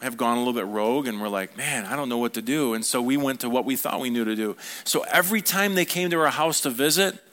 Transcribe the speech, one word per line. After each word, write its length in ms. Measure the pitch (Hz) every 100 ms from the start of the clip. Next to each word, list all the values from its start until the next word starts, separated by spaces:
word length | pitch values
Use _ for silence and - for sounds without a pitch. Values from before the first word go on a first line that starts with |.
have 140 | 127 120
gone 220 | 120 120
a 20 |
little 140 | 123
bit 120 | 117 98
rogue, 420 | 107 107 139 127
and 120 | 104
we're 80 | 104
like, 300 | 98 95 -
"Man, 280 | 139 131 98
I 100 | 143
don't 140 | 131
know 80 | 120
what 160 | 117 113
to 60 |
do." 320 | 113 156 127
And 120 | 113 110
so 160 | 127
we 160 | 123 143
went 240 | 139 127
to 80 | 120
what 160 | 123 113
we 100 | 127
thought 240 | - 110
we 100 | 127
knew 160 | 120 110
to 100 | 107
do. 200 | 107 - - - -
So 160 | 151
every 400 | - 170 180 220
time 340 | - 190 202 185
they 100 | 165
came 240 | 180 180
to 80 | 170
our 100 | 147
house 320 | 143 160 143
to 80 | 139
visit, 540 | 117 147 180 190 - -